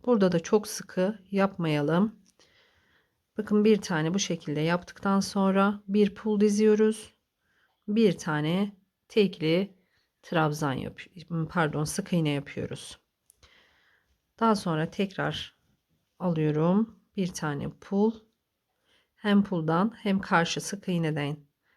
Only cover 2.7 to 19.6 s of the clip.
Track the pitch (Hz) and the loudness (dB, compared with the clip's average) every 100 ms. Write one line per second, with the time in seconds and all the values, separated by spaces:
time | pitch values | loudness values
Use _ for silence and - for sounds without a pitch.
2.7 | _ _ _ _ _ _ - 208 208 214 | _ _ _ _ _ _ -10 0 2 4
3.7 | 202 - 160 160 196 - 170 - 147 160 | 4 2 -2 0 -2 -2 -4 -4 -2 0
4.7 | 175 - - 196 196 196 202 190 190 196 | -2 -4 -6 0 0 0 0 2 4 2
5.7 | 208 196 208 208 - 220 208 208 208 214 | 0 -2 2 2 0 -4 2 2 4 4
6.7 | 214 220 220 - _ _ _ _ _ _ | 6 4 0 -8 _ _ _ _ _ _
7.7 | _ - 208 214 - - 151 151 180 202 | _ -4 2 2 2 -2 -2 0 -2 -2
8.7 | - _ _ _ 226 196 185 156 175 196 | -6 _ _ _ 2 2 0 0 0 -2
9.7 | - _ _ _ _ - 175 156 147 147 | -8 _ _ _ _ -4 0 0 0 -4
10.7 | 123 98 - - 170 156 165 160 185 151 | -4 -8 -12 -18 -20 -8 -6 -4 -2 -2
11.7 | 151 151 - 196 175 156 143 139 - 117 | -2 -4 -6 -4 -2 0 -2 -6 -10 -10
12.7 | 135 - - _ _ _ _ _ _ _ | -10 -14 -20 _ _ _ _ _ _ _
13.7 | _ _ _ _ _ _ _ 226 202 180 | _ _ _ _ _ _ _ 2 2 0
14.7 | 156 165 - 196 - 151 151 - _ _ | -2 -2 -4 -4 -4 -6 -6 -12 _ _
15.7 | _ _ _ _ _ 180 156 151 147 165 | _ _ _ _ _ -4 0 0 2 2
16.7 | 196 226 - _ - 180 - 156 143 151 | 2 0 -6 _ -6 -6 -4 -6 -6 -8
17.7 | - - 196 220 220 - _ _ _ _ | -12 -6 0 0 -2 -12 _ _ _ _
18.7 | _ _ _ _ _ 208 202 196 175 | _ _ _ _ _ 2 2 2 0